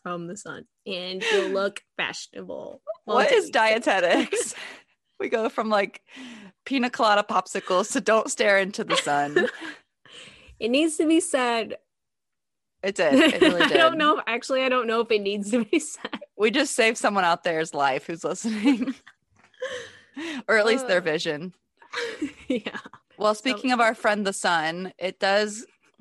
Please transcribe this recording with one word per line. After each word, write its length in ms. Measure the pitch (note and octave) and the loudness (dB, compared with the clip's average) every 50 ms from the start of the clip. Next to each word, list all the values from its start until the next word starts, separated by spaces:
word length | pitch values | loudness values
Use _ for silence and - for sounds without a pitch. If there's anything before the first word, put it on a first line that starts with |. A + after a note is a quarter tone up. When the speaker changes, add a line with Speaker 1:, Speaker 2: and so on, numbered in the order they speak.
Speaker 1:
from 240 | - F3+ F3 F3 E3+ | -12 -10 -8 -8 -10
the 100 | E3+ F#3+ | -10 -12
sun, 280 | - - - D3 F2 - _ _ _ - | -14 -14 -14 -16 -16 -18 _ _ _ -12
and 360 | - F#3+ F3+ F3+ F#3 F#3 F#3 | -10 -10 -8 -8 -8 -8 -6
you'll 280 | A4 A4+ G#4+ G4 F#4 F#3+ | -2 0 0 0 0 0
Speaker 2:
<gasps> 0 | |
Speaker 1:
look 320 | F#3+ G3 G3 G3+ G3+ - - _ _ | 0 -2 -2 -2 -4 -8 -16 _ _
fashionable. 840 | - E3 - - - - - - - F#3+ - - - - - - - _ - E5 - _ | -6 -6 -6 -6 -10 -14 -16 -16 -16 -14 -12 -12 -12 -12 -14 -16 -14 _ -12 -14 -10 _
Speaker 2:
What 260 | - - - - C#5+ | 0 2 2 4 4
is 140 | C5 G#4+ F4 | 4 2 2
Speaker 1:
Well 60 | - | 2
done. 280 | - B3 A3 A3 A3 A#3 | 2 2 4 4 2 2
Speaker 2:
dietetics? 720 | - D4+ G3+ F#3+ F3 E3+ G3 C4+ B3 - G4 A#4 - - - - | 2 0 2 2 4 4 4 2 2 0 -2 -4 -4 -4 -8 -12
<laughs> 40 | - - - - - _ _ _ _ _ _ - | -14 -16 -16 -20 -20 _ _ _ _ _ _ -8
We 80 | - B3+ | -4 -2
go 200 | B3 A3+ A3 B3 | -2 -2 -2 -2
from, 200 | - - G#3+ A3 | -2 -4 -2 0
like, 340 | G#3+ G3+ G3+ - - - _ _ - C4+ C4 B3 A#3 G#3+ G3+ F#3 - _ - | 0 0 0 -2 -6 -12 _ _ -20 -18 -18 -18 -18 -20 -20 -20 -20 _ -8
pina 260 | - C4 C#4 A#3+ B3+ | -4 -2 -2 -2 -2
colada 320 | - - A#3+ G#3+ G#3 G3+ | 0 2 2 4 4 4
popsicles 720 | G#3 - A3 F#3+ - - - G3 - - F#3 F3+ G#3+ - | 2 2 0 -2 -2 -2 -4 -6 -2 0 2 2 2 0
to 80 | - C#4 | -2 0
don't 280 | F3+ G3+ A3 A3 - D4 | 2 4 4 4 2 0
stare 300 | - - A3 G#3 G3 G3 | 0 2 4 4 4 4
into 240 | G3 F#3+ - - | 2 0 -4 -6
the 140 | G3+ - - | -4 -2 -2
sun. 500 | - - D3+ D3 C#3+ C#3+ C#3+ D3 - - - | 0 0 0 0 0 0 2 2 2 2 0
Speaker 1:
<laughs> 40 | - - E4 D#4 - - _ _ _ _ _ - - - - - - - - - - - | -2 -6 -12 -14 -14 -16 _ _ _ _ _ -20 -20 -20 -20 -20 -20 -20 -20 -20 -10 -6
It 120 | - A3+ | -2 0
needs 260 | B3 C#4+ D#4+ D#4+ D#4 - | 2 2 2 2 0 0
to 100 | E4+ D4+ | 2 4
be 100 | E4 E4 | 4 2
said. 600 | F4 - - C4 B3+ A#3+ A#3 A3+ G#3+ - - - _ _ _ _ _ _ _ _ _ _ _ _ _ _ _ _ _ _ _ _ - | 2 0 0 0 0 0 0 -2 -4 -6 -10 -14 _ _ _ _ _ _ _ _ _ _ _ _ _ _ _ _ _ _ _ _ -6
Speaker 2:
It 100 | G3 G3+ | -4 0
did. 200 | - F3 C#4 C4+ | 2 2 6 6
It 260 | C4 E4 D4 - - | 6 6 6 6 4
really 200 | - - - - | 4 4 4 4
Speaker 1:
<laughs> 0 | |
I 60 | D#4+ - | 2 4
don't 240 | B3 F4 E4 D#4+ | 4 6 4 4
Speaker 2:
did. 60 | E4 D#4 | 4 4
Speaker 1:
know 200 | D4+ D4+ D#4+ C4+ | 2 2 2 2
if, 60 | - A3 | 0 -4
actually, 340 | A3+ A#3+ - - C4 C4 | -4 -4 -2 -2 -2 0
I 60 | C4 C4 | 0 0
don't 180 | B3+ B3+ A#3 | 0 0 0
know 140 | A3+ A3 A#3 | 0 0 0
if 100 | A3+ A3 | 0 0
it 100 | A3+ G#3 | 0 0
needs 300 | G3+ G3 G3+ G#3 G3+ G#3 | 0 -2 -4 -4 -2 -2
to 140 | A3+ A#3+ A3 | 0 0 0
be 140 | - - D#4 | 2 0 0
<laughs> 20 | |
said. 400 | - - - - - - - - - - _ | 0 -4 -10 -12 -12 -12 -12 -12 -14 -12 _
Speaker 2:
We 160 | - G3+ A#3+ | 0 0 2
just 240 | G#3 D4+ F4 C#4 - | 2 2 0 0 2
saved 220 | - A3+ A3 - - | 2 2 2 2 2
someone 260 | - A#3 G3+ G3 F3+ | 0 0 2 2 2
out 180 | E3+ E3+ E3+ | 2 2 0
there's 320 | - F3 E3 D#3+ D#3+ - - | 0 -2 -2 -2 -2 -4 -2
life 320 | D3 C#3 C#3 C3 D3 - | 0 0 2 0 0 -4
who's 160 | - E3+ E3 - | -8 -8 -6 -6
listening. 720 | D3+ F3+ - - A#3 A3 G#3 G3+ C#4 C4+ G3+ B3+ C4 B3 - | -6 -6 -4 -4 -4 -2 0 2 2 2 2 0 -4 -8 -10
<laughs> 40 | _ - - _ _ _ _ _ _ _ _ - B4+ C5+ C5 B4+ A#4 - - - _ _ - C4+ D#4+ E4 D4+ B3+ - - | _ -20 -20 _ _ _ _ _ _ _ _ -12 -10 -10 -10 -10 -14 -16 -20 -20 _ _ -14 -12 -10 -8 -8 -6 -2 0
Or 100 | G#3+ A3 | 2 2
at 80 | G#3 | 2
least 220 | A3+ A3+ B3+ B3+ G#3+ | 2 0 0 0 0
their 100 | F#3 F3+ | 0 0
Speaker 1:
Uh, 40 | |
Speaker 2:
vision. 520 | F3 E3 D3+ E3+ - E3+ D3+ D3 E3+ F#3 - _ _ _ _ _ - _ - - | 0 -2 -2 -2 -4 -4 -6 -6 -8 -12 -16 _ _ _ _ _ -20 _ -10 -8
Speaker 1:
<laughs> 480 | A#4+ A4+ - - D#4+ C#4 - - - - | -8 -8 -8 -8 -10 -10 -10 -10 -8 -6
yeah. 300 | B3+ A3+ - - - - - - - - _ _ _ | -6 -6 -6 -8 -12 -14 -16 -18 -20 -20 _ _ _
Speaker 2:
Well, 180 | - G3+ G#3+ G#3+ | -2 0 0 0
speaking 360 | G#3+ - C4 B3+ - - B3+ | 0 -2 -4 -4 -2 -2 0
Speaker 1:
So 40 | B3 | 2
Speaker 2:
of 60 | A#3 | 4
our 140 | A#3 A3 A#3+ | 4 2 2
friend 320 | - - A3 G#3 G#3 G3+ | 0 0 0 0 0 -2
the 60 | G3 | -4
sun, 600 | F#3+ - - F#3 F3 E3 D#3 D#3+ E3 F3+ F#3+ F#3 - - | -4 -2 0 0 2 2 0 -2 -4 -6 -8 -12 -8 -8
it 200 | E3+ F#3+ F#3+ - | -8 -8 -4 -2
does 460 | G#3 F#3+ G3 G#3 G#3+ G#3+ G3+ A3 C#4 - _ _ _ _ _ - | 0 2 2 2 0 -2 -4 -10 -16 -18 _ _ _ _ _ -12